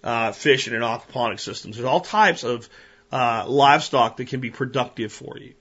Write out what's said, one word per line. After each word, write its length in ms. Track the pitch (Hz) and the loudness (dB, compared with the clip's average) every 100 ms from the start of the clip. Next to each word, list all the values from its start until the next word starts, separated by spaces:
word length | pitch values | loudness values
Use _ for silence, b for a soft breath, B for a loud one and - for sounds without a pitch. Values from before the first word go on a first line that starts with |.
uh, 300 | - 117 113 | -4 -2 -2
fish 340 | 104 151 131 - | -2 2 2 2
in 80 | |
an 80 | 113 | -4
aquaponic 560 | 117 117 - 127 120 98 | -2 -4 -8 -4 -2 -4
system. 320 | - 110 - | -10 -12 -12
There's 140 | 107 | -8
all 160 | 127 156 | -2 -2
types 420 | 170 214 208 165 | 0 4 4 2
of, 260 | 120 120 - b b b b | -4 -6 -8 b b b b
uh, 320 | 131 120 113 95 | -2 0 0 0
livestock 680 | 139 139 151 147 139 113 - | 4 6 6 4 2 2 0
that 100 | 131 | -8
can 140 | 131 | -8
be 100 | 120 | -8
productive 640 | - 131 135 123 - 110 | -8 -4 -4 -4 -6 -10
for 260 | - - - | -10 -16 -16
you. 160 | 143 _ | -18 _